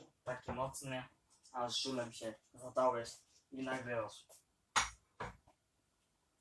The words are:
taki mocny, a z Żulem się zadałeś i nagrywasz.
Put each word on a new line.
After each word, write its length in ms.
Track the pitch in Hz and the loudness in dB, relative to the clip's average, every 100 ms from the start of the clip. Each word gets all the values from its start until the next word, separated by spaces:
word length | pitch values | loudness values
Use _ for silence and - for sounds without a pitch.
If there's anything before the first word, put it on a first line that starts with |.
| - _ | -20 _
taki 280 | - 127 - | -6 -6 -4
mocny, 520 | 120 131 - 135 127 131 - _ - - | -2 -2 -4 -4 -4 -6 -14 _ -20 -8
a 160 | 123 120 | -2 0
z 80 | 113 | 2
Żulem 360 | 135 127 117 | 2 0 -2
się 220 | 113 117 110 _ | -4 -6 -6 _
zadałeś 560 | 123 127 - - 117 - - - - _ | -14 -2 6 6 6 0 -8 -18 -20 _
i 100 | 131 | -6
nagrywasz. 640 | 131 131 120 117 107 - - - _ _ _ - - - _ - - - - - _ _ _ _ _ _ _ _ | -2 -2 0 0 -2 -6 -18 -20 _ _ _ 2 2 0 _ -10 -10 -10 -20 -20 _ _ _ _ _ _ _ _